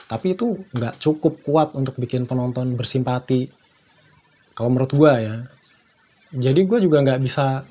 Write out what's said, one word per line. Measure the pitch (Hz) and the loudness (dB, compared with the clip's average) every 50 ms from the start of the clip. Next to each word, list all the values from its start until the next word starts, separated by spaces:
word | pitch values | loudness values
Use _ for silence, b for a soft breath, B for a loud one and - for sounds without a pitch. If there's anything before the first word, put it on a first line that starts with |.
| - | -12
tapi | - 110 113 - 185 185 | -10 -8 -4 -2 -4 -2
itu | 190 233 240 202 196 190 - | -2 -2 -4 -4 -6 -8 -8
nggak | - 123 117 120 - - | -6 -6 -4 -6 -6 -4
cukup | - 156 151 151 - 160 151 - | -2 -2 0 0 0 -2 -2 -2
kuat | - - 143 156 151 147 - | -4 0 2 2 2 0 -2
untuk | 135 135 127 - | -4 -6 -4 -4
bikin | - 123 120 - 123 123 120 | -6 -6 -4 -4 -4 -4 -2
penonton | 131 127 123 123 123 127 127 127 123 | -4 -4 -2 -4 -4 -4 -4 -4 -4
bersimpati. | 117 117 - - 131 123 127 127 127 - - 131 127 127 131 - _ _ _ _ _ _ _ _ _ _ _ _ _ _ _ _ _ _ _ _ | -4 -4 -2 -2 -2 0 -2 -2 -4 -2 0 0 0 -2 -4 -8 _ _ _ _ _ _ _ _ _ _ _ _ _ _ _ _ _ _ _ _
Kalau | - 113 120 | -4 -2 0
menurut | 127 127 131 131 143 | 0 0 0 0 2
gua | 143 156 151 135 | 4 6 6 6
ya. | 117 110 107 107 117 123 - - _ _ _ _ _ _ _ _ _ _ _ _ _ _ _ | 4 0 -4 -8 -10 -12 -14 -18 _ _ _ _ _ _ _ _ _ _ _ _ _ _ _
Jadi | - 131 123 131 135 170 190 185 | -6 -2 0 2 4 4 2 2
gua | 226 | 2
juga | 240 196 175 151 147 | 2 4 4 4 4
nggak | 139 135 131 131 | 4 4 2 2
bisa | 135 127 - - 139 135 135 135 139 - | 0 0 0 0 0 0 -2 -4 -8 -12